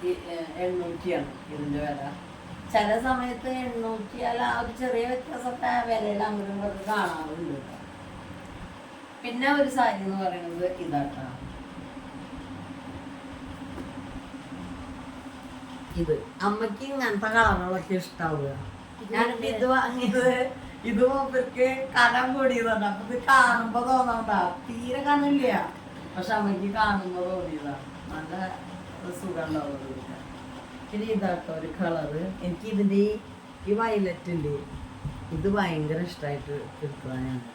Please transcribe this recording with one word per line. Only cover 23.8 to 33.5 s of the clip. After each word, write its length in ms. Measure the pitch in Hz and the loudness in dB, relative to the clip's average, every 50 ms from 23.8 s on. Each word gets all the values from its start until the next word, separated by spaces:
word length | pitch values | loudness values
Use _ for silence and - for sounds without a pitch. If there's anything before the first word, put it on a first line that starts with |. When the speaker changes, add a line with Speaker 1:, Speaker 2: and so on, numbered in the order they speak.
| 240 254 | 4 6
Speaker 1:
തോന്നണ്ട, 420 | 262 262 254 240 226 226 220 220 202 190 180 170 180 - - | 6 6 6 4 2 0 2 2 2 4 2 2 0 -4 -8
തീരെ 340 | - 233 233 240 247 254 277 285 285 | -10 -8 -8 -4 -4 -2 0 4 4
കനമില്ല, 480 | 294 285 277 285 285 277 262 247 - - - - - - - - - - - - - | 6 6 6 6 6 6 6 4 4 2 0 -2 -6 -10 -14 -14 -14 -12 -12 -10 -6
പക്ഷെ 180 | 185 175 - 220 | -6 -2 0 2
അമ്മയ്ക്ക് 340 | 214 208 202 196 175 190 202 196 220 | 2 4 2 2 2 0 0 2 4
കാണുമ്പോ 420 | 214 202 196 190 185 185 180 180 180 180 | 4 4 4 2 0 -2 -2 -2 -2 0
തോന്നിയതാ. 440 | 185 185 175 165 156 151 143 143 139 135 135 135 - - - - | 0 -2 -2 -4 -4 -4 -4 -6 -6 -6 -8 -12 -12 -12 -10 -8
നല്ല 200 | 151 156 156 160 180 180 190 185 - - - - - - - - - - 185 180 180 180 | -8 -8 -6 -6 -4 -4 -4 -4 -6 -8 -10 -12 -12 -12 -12 -12 -12 -10 -8 -8 -8 -6
സുഖം 240 | 196 185 170 165 160 156 | -6 -4 -2 -2 -2 0
ഉണ്ടാവും 260 | 156 151 147 143 139 135 | 0 -2 -2 -2 -4 -6
അത് 80 | 135 135 | -6 -8
ഉടുക്കാൻ. 320 | 131 131 123 - - - - - - - - - - - - - - - - - | -8 -8 -8 -10 -10 -10 -10 -12 -12 -12 -12 -12 -12 -12 -14 -14 -14 -14 -12 -6
പിന്നെ 160 | - 208 220 220 220 | -4 -4 0 2 2
ഇതാട്ടോ 360 | 196 196 185 175 170 - - 160 156 | 2 4 2 0 0 -2 -6 -6 -6
ഒരു 100 | 151 - - - | -6 -6 -2 0
കളറ്. 440 | 185 170 165 160 151 143 147 156 175 190 190 - 180 | 2 2 2 0 0 -2 -2 -2 -2 -2 -4 -4 -2
എനിക്ക് 220 | 180 170 - 208 220 208 | -4 -4 -2 -4 0 2
ഇതിന്റെ 240 | 196 208 196 196 202 202 214 | 4 4 6 8 8 6 6
ഈ, 20 | 214 220 - - - - - - | 4 0 -4 -10 -16 -16 -16 -16